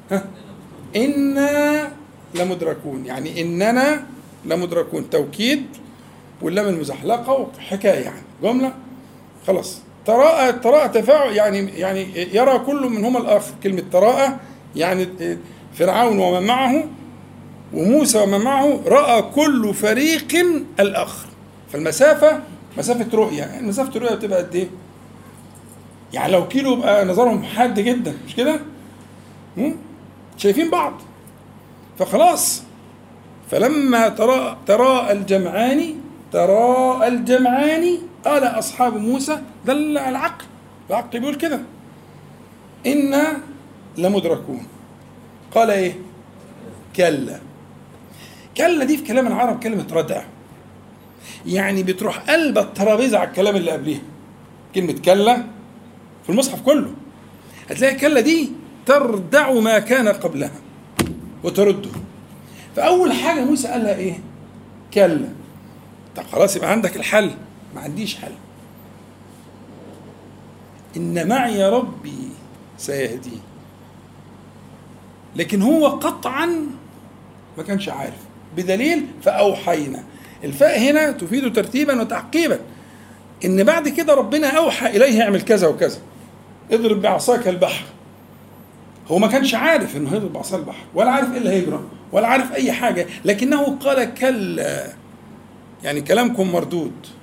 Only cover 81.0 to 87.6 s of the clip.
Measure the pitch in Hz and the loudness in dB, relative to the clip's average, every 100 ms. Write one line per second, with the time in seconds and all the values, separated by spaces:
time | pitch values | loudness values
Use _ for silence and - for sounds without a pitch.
81 | 302 247 165 247 262 214 202 254 285 247 | 2 -2 -4 -2 0 0 0 0 0 0
82 | 214 233 - 320 320 190 - - - - | -2 -6 -2 0 0 -2 -6 -20 -20 -20
83 | - - - - 185 190 226 330 294 311 | -20 -20 -20 -6 0 4 4 2 0 -2
84 | 311 277 208 294 285 302 311 - 247 202 | 4 4 4 0 2 2 2 0 0 4
85 | 269 220 214 190 - 214 165 - 151 - | 6 6 2 0 2 4 4 2 -2 -4
86 | - - - - - - - 226 226 202 | -16 -20 -20 -20 -20 -20 -2 0 2 2
87 | 208 185 - 247 196 180 | 2 0 2 2 0 0